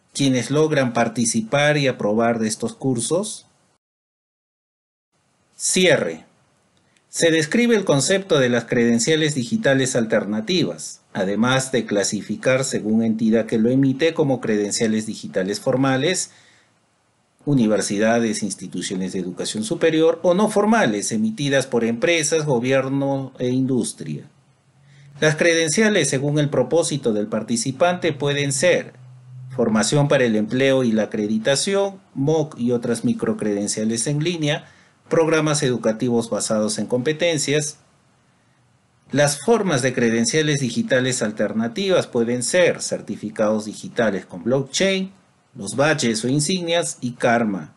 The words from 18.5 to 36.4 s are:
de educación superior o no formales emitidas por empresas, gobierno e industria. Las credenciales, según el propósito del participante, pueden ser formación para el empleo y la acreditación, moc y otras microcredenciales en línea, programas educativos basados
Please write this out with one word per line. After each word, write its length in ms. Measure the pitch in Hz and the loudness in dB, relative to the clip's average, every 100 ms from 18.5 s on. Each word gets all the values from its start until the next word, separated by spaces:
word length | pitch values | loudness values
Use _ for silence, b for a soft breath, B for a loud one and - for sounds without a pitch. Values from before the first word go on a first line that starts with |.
| - 92 92 85 95 92 | -8 -10 -8 -6 -6 -4
de 80 | 95 | -6
educación 460 | 90 90 90 107 107 | -6 -8 -8 -6 -6
superior 560 | 160 165 160 160 165 | 0 2 4 2 2
o 120 | 185 175 | 2 2
no 120 | 214 | 2
formales 640 | 202 208 226 147 104 - | 2 2 2 2 0 -2
emitidas 560 | 110 110 110 143 135 131 | -2 -2 -2 0 0 0
por 160 | 120 | 0
empresas, 600 | 113 117 170 165 151 160 151 | 0 0 0 2 0 0 0
gobierno 880 | 120 127 135 135 139 139 139 131 - | 0 2 2 2 -2 -2 -2 -6 -4
e 100 | 123 | -2
industria. 720 | 127 131 127 - - 73 73 - _ _ _ _ _ b b b - | 0 2 0 -2 -6 -10 -10 -12 _ _ _ _ _ b b b -2
Las 160 | 156 151 | 0 2
credenciales, 720 | 170 165 165 214 220 202 143 | 2 2 0 2 2 2 0
según 300 | 135 143 151 | 0 0 0
el 100 | 143 | 2
propósito 600 | 143 123 160 160 139 120 | 0 2 0 0 -2 -2
del 160 | 104 107 | -2 -2
participante, 880 | 110 110 117 135 - 175 180 170 | -4 -2 -4 -4 0 0 0 -2
pueden 400 | 143 143 143 143 | -2 -2 -2 -2
ser 400 | 135 175 131 - - - - - - - | 0 2 2 -2 -14 -20 -20 -20 -18 -10
formación 580 | - 110 107 104 147 143 | -2 0 2 2 2 4
para 160 | 139 | 4
el 140 | 123 107 | 4 2
empleo 480 | 107 127 135 131 123 | 0 0 2 4 2
y 80 | |
la 100 | 110 | 0
acreditación, 960 | 101 107 104 110 127 139 196 196 196 190 _ | 0 -2 -2 0 0 0 0 0 -2 -4 _
moc 440 | - 139 160 151 - | -4 0 0 0 -4
y 140 | 120 | -2
otras 320 | 120 120 113 | -2 -2 -2
microcredenciales 1040 | 123 110 110 107 107 101 101 110 110 113 147 | -2 -2 -2 -2 -2 -2 -2 -2 -2 -2 -2
en 160 | 147 | -2
línea, 480 | 165 170 147 165 B B B B _ | -2 -2 -2 -2 B B B B _
programas 520 | 165 160 156 151 147 | 2 4 2 2 0
educativos 680 | 135 120 113 110 127 117 113 | 0 0 0 0 0 0 0
basados 480 | 101 | -4